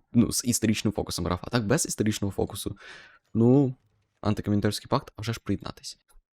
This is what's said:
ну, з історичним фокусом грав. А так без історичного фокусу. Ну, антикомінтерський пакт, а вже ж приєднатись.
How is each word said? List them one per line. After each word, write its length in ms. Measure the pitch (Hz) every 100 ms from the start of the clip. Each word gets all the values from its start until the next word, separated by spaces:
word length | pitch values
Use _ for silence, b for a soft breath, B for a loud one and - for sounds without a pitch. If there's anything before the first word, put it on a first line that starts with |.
| -
ну, 180 | 120 110
з 140 | - -
історичним 480 | 113 110 107 -
фокусом 320 | 98 85 - 87
грав. 140 | 90
А 80 | -
так 180 | 120 104
без 180 | 139 -
історичного 460 | - 107 107 101
фокусу. 460 | 95 104 101 - 101 B B B B _
Ну, 420 | 110 117 135 135 131 _ _ _ _
антикомінтерський 680 | 104 104 101 101 104 104 -
пакт, 260 | 139 - -
а 60 |
вже 120 | 107
ж 60 | 113
приєднатись. 560 | - 98 - - - - _ - _